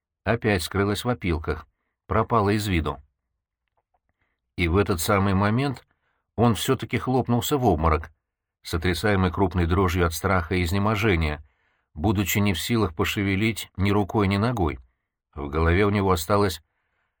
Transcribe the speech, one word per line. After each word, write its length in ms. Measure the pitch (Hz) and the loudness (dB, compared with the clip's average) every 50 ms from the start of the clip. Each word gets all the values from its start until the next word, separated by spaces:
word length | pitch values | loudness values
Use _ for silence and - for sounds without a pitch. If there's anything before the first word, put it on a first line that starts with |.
| _ _ _ _ - | _ _ _ _ -4
Опять 400 | 98 113 110 - 110 104 92 - | -4 -2 0 0 0 0 0 -2
скрылась 400 | - - 98 101 101 101 - - | -2 0 0 0 0 0 -2 -2
в 40 | 123 | -4
опилках, 580 | 120 - - 90 80 76 80 82 76 - - _ _ _ _ _ _ _ _ | -4 -2 -2 -2 -2 -2 -2 -6 -6 -8 -10 _ _ _ _ _ _ _ _
пропала 420 | - 95 110 110 - 120 113 101 101 | -2 0 0 0 2 0 2 2 2
из 180 | 104 107 101 | 0 0 0
виду. 300 | 107 92 80 71 71 71 - - _ _ _ _ _ _ _ _ _ _ _ _ _ _ _ _ _ _ _ _ _ _ _ _ _ _ _ _ _ - | 0 0 0 0 -2 -6 -8 -12 _ _ _ _ _ _ _ _ _ _ _ _ _ _ _ _ _ _ _ _ _ _ _ _ _ _ _ _ _ -4
И 120 | - 90 | -2 0
в 100 | 82 82 | 2 2
этот 220 | 101 101 - 101 80 | 2 2 2 0 -2
самый 340 | - - 104 98 95 101 95 | -2 0 0 2 2 2 2
момент 520 | 95 101 104 110 123 139 143 123 - - _ _ _ _ _ _ _ _ _ - | 2 2 0 0 0 -2 -4 -6 -8 -14 _ _ _ _ _ _ _ _ _ -2
он 200 | - 113 120 110 | 2 2 2 2
всё-таки 420 | - - - 135 - - - - | 0 0 -2 -2 -2 -2 -4 -6
хлопнулся 600 | 113 - 117 120 131 - - 120 120 - - 151 | -4 -2 0 0 0 0 0 0 -2 0 -2 -2
в 80 | 139 127 | 2 2
обморок, 460 | 110 87 76 78 82 78 76 - - _ _ _ _ _ _ _ _ _ _ - | 2 2 4 2 2 2 0 -2 -8 _ _ _ _ _ _ _ _ _ _ -10
сотрясаемый 680 | - - 87 85 92 87 - - 107 101 95 92 90 | -8 -6 -2 -2 -2 -2 0 0 0 2 2 2 0
крупной 360 | 87 95 98 87 - 90 87 | 0 0 0 0 0 0 0
дрожью 380 | 82 87 95 98 90 90 92 85 | 2 2 2 2 2 2 2 0
от 80 | 82 80 | 0 -2
страха 420 | - - 95 98 92 85 - 95 | -2 -2 0 0 0 0 0 -2
и 80 | 90 90 | -2 0
изнеможения — 800 | 82 98 98 101 107 110 98 110 113 92 82 80 76 76 71 - _ _ _ _ _ _ _ _ _ - | 0 0 0 0 0 0 0 2 2 2 2 0 -2 -4 -6 -12 _ _ _ _ _ _ _ _ _ -8
будучи 460 | 76 76 110 101 98 101 87 - 107 | -2 0 0 0 0 0 0 0 0
не 140 | 101 104 95 | 0 0 0
в 60 | - | -2
силах 360 | - - 120 113 104 90 - | -2 -2 0 0 0 0 -2
пошевелить 760 | - 98 - - 110 98 98 98 95 107 113 104 - - - - | -2 -4 -2 -2 -2 -2 0 0 0 0 -2 -2 -4 -10 -10 -4
ни 140 | - 95 101 | -2 0 2
рукой, 360 | 98 104 101 - - 113 101 | 2 0 0 0 0 0 2
ни 100 | 95 101 | 2 2
ногой. 420 | 98 104 123 127 110 87 76 67 65 - _ _ _ _ _ _ _ _ _ - | 0 0 -2 -2 -2 -2 -2 -4 -6 -14 _ _ _ _ _ _ _ _ _ -12
В 120 | 73 71 71 | -10 -8 -4
голове 360 | 67 80 82 82 85 95 104 | -2 0 2 2 4 4 2
у 60 | 101 | 2
него 200 | 104 104 98 95 | 2 2 2 2
осталась 520 | 92 82 - - 104 101 101 95 - - _ _ _ _ _ _ _ _ _ _ _ _ | 0 0 0 0 0 2 2 0 -2 -6 _ _ _ _ _ _ _ _ _ _ _ _